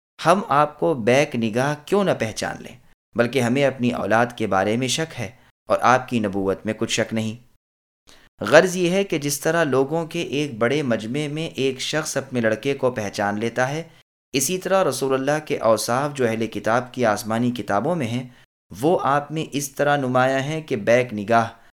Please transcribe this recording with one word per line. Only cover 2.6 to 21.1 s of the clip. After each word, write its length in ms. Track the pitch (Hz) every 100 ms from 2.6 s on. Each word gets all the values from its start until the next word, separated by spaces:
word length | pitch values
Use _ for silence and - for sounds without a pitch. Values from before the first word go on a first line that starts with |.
لیں، 140 | - - _ _ _
بلکہ 260 | 107 123 131
ہمیں 240 | 117 131
اپنی 260 | 139 127 120
اولاد 360 | - 95 110 123 -
کے 100 | 104
بارے 300 | 95 101 117
میں 120 | 131
شک 320 | 143 160 -
ہے 100 | 104 - _ _ -
اور 120 | 101
آپ 260 | 113 127 127
کی 100 | 120
نبوت 480 | 104 98 95 95 104
میں 80 |
کچھ 180 | 107 113
شک 220 | - 110
نہیں۔ 400 | 113 110 117 - _ _ _ _ _ - - _ -
غرض 360 | 104 147 185 180
یہ 140 | 170
ہے 140 | 190
کہ 140 | 196 160
جس 220 | 143 139
طرح 240 | 165 165
لوگوں 420 | 160 131 135 165 160
کے 160 | 170
ایک 360 | 170 139 147 113
بڑے 240 | 117 147
مجمع 440 | 139 113 107 139 151
میں 160 | 151 165
ایک 320 | - 135 127
شخص 360 | - 151 156 139
اپنے 240 | 123 123
لڑکے 340 | 113 110 139
کو 160 | 135 127
پہچان 480 | 120 101 - 101 104
لیتا 300 | 113 117 127
ہے، 140 | 151 165 - _ _ _
اسی 260 | 139 143 185
طرح 260 | 185 190 175
رسول 260 | 127 139
اللہ 320 | 131 135 151 151
کے 120 | 143
اوصاف 560 | 113 110 - 120 147
جو 140 | 139 117
اہل 180 | 113 110
کتاب 480 | 104 104 120 123
کی 120 | 127 117
آسمانی 440 | 101 104 113 123
کتابوں 460 | 120 101 101 131 175
میں 100 | 113
ہیں، 220 | 123 127 - _ _ - 87
وہ 180 | 143 185
آپ 300 | 131 143 147
میں 120 | 156 151
اس 180 | 143 139
طرح 260 | - 143 143
نمایاں 440 | 127 127 131 135
ہیں 200 | 135 156
کہ 140 | 156 123
بیک 360 | 101 120 123